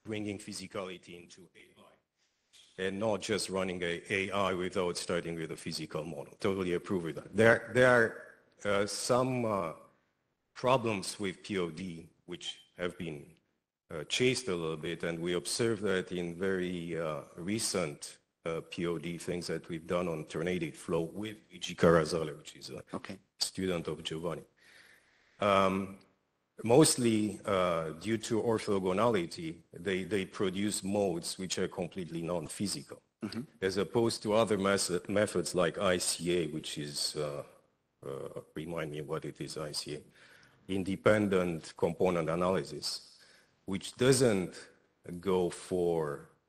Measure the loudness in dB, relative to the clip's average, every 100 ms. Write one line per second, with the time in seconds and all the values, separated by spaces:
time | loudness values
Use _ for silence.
0 | -6 -6 -4 -6 -8 -12 -10 -8 -8 -10
1 | -16 -18 -18 -20 -20 -20 -20 -20 -20 _
2 | _ _ _ _ _ -20 -20 -4 -4 0
3 | -2 -2 -2 -2 -2 -2 -2 -2 -4 -4
4 | -2 -2 0 0 0 0 -2 0 -2 -2
5 | -2 -2 -2 -6 -6 -8 -8 -8 -6 -6
6 | -6 -8 -12 -4 -2 0 0 -2 0 -2
7 | -2 -8 -4 6 8 8 4 6 8 8
8 | 6 0 -16 -20 _ _ 0 2 2 -2
9 | 2 2 2 0 0 0 -2 -8 -18 _
10 | _ _ _ _ _ -2 2 4 4 -2
11 | -4 -4 -4 -4 -4 -2 -2 -4 -8 -8
12 | -14 _ -12 -10 -10 -12 _ -6 -6 -4
13 | -8 -8 -12 -20 _ _ _ _ _ -10
14 | -4 2 2 2 -2 -2 -2 -4 -6 -4
15 | -4 -2 0 -2 -2 0 0 0 0 0
16 | -2 -4 -4 -2 0 0 -2 -4 -4 -4
17 | -4 -4 -8 -10 -4 -2 0 0 -2 -4
18 | -14 -18 _ _ -6 -6 -6 -4 -2 -2
19 | -4 -8 -4 -6 -4 -6 -6 -10 -2 -2
20 | 0 -4 -6 -4 -2 -2 -4 -8 -2 -2
21 | -2 -6 -10 -10 _ -12 -10 4 8 8
22 | 6 0 -2 -8 -16 -16 -14 -14 -10 -10
23 | -10 -14 _ _ -6 -2 -2 0 -2 -6
24 | -6 -6 -4 -6 -10 _ -20 -20 -20 -20
25 | _ _ _ _ 4 6 6 2 -2 -10
26 | -20 _ _ _ _ -8 6 8 8 6
27 | 4 4 2 -2 0 2 4 2 -2 -6
28 | -2 -2 0 0 2 0 2 0 2 4
29 | 4 2 -2 -6 -10 -10 _ -8 -2 -2
30 | 0 -2 -2 -2 -2 0 -2 -2 -2 2
31 | 2 0 -4 -8 -6 -2 -2 -2 -6 -6
32 | -6 -6 -2 -4 -4 -4 -4 -4 -10 -18
33 | _ _ -8 -8 -10 _ -2 0 0 2
34 | 2 0 2 4 4 4 4 2 2 -2
35 | 0 0 2 0 0 2 2 2 2 2
36 | 0 -2 0 0 0 -4 -8 -8 -6 -4
37 | -4 -2 -4 -6 -12 -18 _ _ _ _
38 | -10 -8 -8 -12 -12 -10 -6 -6 -6 -6
39 | -6 -6 -6 -10 -8 -6 -6 -8 -8 -10
40 | -12 -20 -20 -20 -20 _ -4 -2 -2 4
41 | 6 6 6 4 2 -2 -8 -2 0 4
42 | 4 4 2 2 2 2 -2 -8 -6 -8
43 | -12 -20 -20 -20 _ _ -6 -6 -6 2
44 | 6 8 6 4 0 -6 -18 _ _ _
45 | -12 -6 2 4 2 -2 -4 0 2 2
46 | 0 -4 -12 _